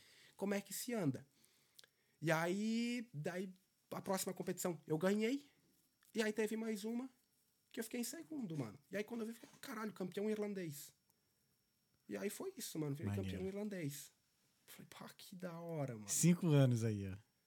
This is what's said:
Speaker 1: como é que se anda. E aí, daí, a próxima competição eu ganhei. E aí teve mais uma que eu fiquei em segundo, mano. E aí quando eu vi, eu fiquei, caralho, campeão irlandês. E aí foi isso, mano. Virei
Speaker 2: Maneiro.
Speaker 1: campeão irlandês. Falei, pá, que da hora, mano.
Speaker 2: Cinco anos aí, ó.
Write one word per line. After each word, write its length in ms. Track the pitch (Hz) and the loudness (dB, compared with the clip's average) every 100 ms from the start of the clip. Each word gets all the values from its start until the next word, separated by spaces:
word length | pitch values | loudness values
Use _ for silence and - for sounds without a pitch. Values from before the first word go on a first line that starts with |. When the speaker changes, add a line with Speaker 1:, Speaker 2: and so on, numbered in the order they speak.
| - - - - | -12 -20 -20 -6
Speaker 1:
como 180 | 196 | -2
é 60 | 202 | -2
que 140 | 202 | -2
se 180 | - - | -6 -2
anda. 300 | 233 160 127 - _ _ _ _ - - _ _ _ | 0 2 0 -6 _ _ _ _ -20 -20 _ _ _
E 120 | 151 | 2
aí, 760 | 160 170 196 214 226 240 240 233 | 2 2 2 2 2 0 -2 -4
daí, 340 | 143 160 175 196 185 _ _ _ | -6 -4 -4 -6 -10 _ _ _
a 80 | 185 | -8
próxima 320 | 180 190 196 | -2 0 0
competição 460 | 185 185 175 185 160 - | -4 -4 -2 -2 -2 0
eu 100 | 156 | 2
ganhei. 460 | 185 208 220 277 - _ _ _ _ _ - | 4 4 4 2 -4 _ _ _ _ _ -6
E 80 | 214 | 0
aí 100 | 214 | 0
teve 240 | 214 214 220 | 2 0 0
mais 280 | 226 214 | -2 -2
uma 240 | 208 240 262 - _ _ _ _ _ | -2 -4 -4 -10 _ _ _ _ _
que 60 | - | -8
eu 40 | |
fiquei 160 | 220 247 | -4 -4
em 40 | |
segundo, 520 | 240 339 311 311 214 156 | -4 -6 -8 -6 -4 -2
mano. 180 | 113 95 - | -4 -6 -8
E 60 | 190 | -6
aí 80 | |
quando 160 | 214 240 | -4 -4
eu 40 | 220 | -6
vi, 60 | |
eu 20 | 233 | -8
fiquei, 120 | - - | -16 -16
caralho, 320 | - 220 220 | -10 -6 -6
campeão 360 | 190 185 190 214 | -4 -4 -2 0
irlandês. 640 | 214 208 196 175 143 - - _ _ _ _ _ _ _ _ _ _ - | 0 -2 -4 -4 -6 -12 -18 _ _ _ _ _ _ _ _ _ _ -10
E 80 | 208 | -6
aí 120 | 202 | -4
foi 220 | - 392 - | -4 -8 -8
isso, 220 | - 165 | -8 -4
mano. 160 | 151 139 | -2 -2
Virei 140 | 104 | -2
Speaker 2:
Maneiro. 200 | 101 95 | -2 -2
Speaker 1:
campeão 180 | 98 190 | -4 -4
irlandês. 640 | 196 214 190 147 143 - - _ _ _ _ - | -4 -6 -4 -6 -6 -12 -20 _ _ _ _ -20
Falei, 200 | - - - | -20 -18 -14
pá, 100 | - - | -16 -16
que 200 | - 185 | -16 -10
da 220 | 180 170 | -8 -8
hora, 340 | 170 165 131 | -6 -4 -2
mano. 120 | 113 101 | -4 -2
Speaker 2:
Cinco 400 | - 165 175 180 | 6 8 8 8
anos 340 | 143 135 117 | 8 10 8
aí, 240 | 113 104 98 | 4 0 -2
ó. 80 | 92 - _ | -6 -12 _